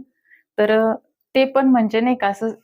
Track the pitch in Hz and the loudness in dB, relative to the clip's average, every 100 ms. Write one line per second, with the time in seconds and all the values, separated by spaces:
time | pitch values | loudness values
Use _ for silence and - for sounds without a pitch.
0 | 262 _ _ _ _ - 208 220 220 220 | -8 _ _ _ _ -2 0 2 0 -4
1 | _ _ _ 262 269 269 269 247 220 226 | _ _ _ 0 0 2 2 2 2 0
2 | 247 247 202 196 226 214 | -2 -2 -4 -4 -8 -8